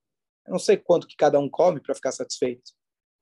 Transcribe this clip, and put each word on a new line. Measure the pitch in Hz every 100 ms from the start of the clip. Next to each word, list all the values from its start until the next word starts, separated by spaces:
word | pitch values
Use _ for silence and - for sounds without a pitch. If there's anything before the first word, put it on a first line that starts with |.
| _ _ _ _ -
eu |
não | 185
sei | - 190
quanto | - 170 -
que | -
cada | 151 143
um | 139
come | - 175 147
pra | -
ficar | 135 139
satisfeito. | - 123 - 127 123 - _ _ _ _ _